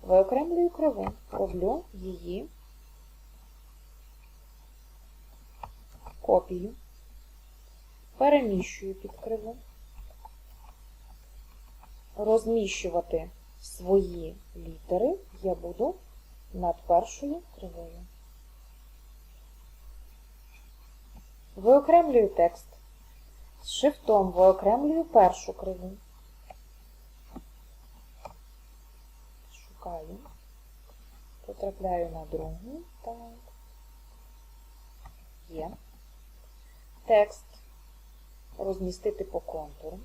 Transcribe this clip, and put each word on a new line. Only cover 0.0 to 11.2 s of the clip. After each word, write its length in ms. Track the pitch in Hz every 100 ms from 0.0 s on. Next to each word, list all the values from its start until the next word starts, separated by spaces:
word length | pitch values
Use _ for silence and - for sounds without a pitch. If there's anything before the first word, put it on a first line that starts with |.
Виокремлюю 680 | - 185 190 254 320 349 349
криву, 380 | - 311 220 190 202 -
роблю 520 | - 190 180 185 277 359
її 560 | 196 185 175 170 185 294 - - - - - - - - - - - - - - - - - - - - - - - - - - - - - - - - - - - - -
копію, 520 | - 185 - 180 190 233 - - - - - - - - - - - - - -
переміщую 800 | 269 294 240 190 180 - 190 190
під 160 | 196
криву. 460 | - - 226 214 240 - - - - - - - - - - - - - - - -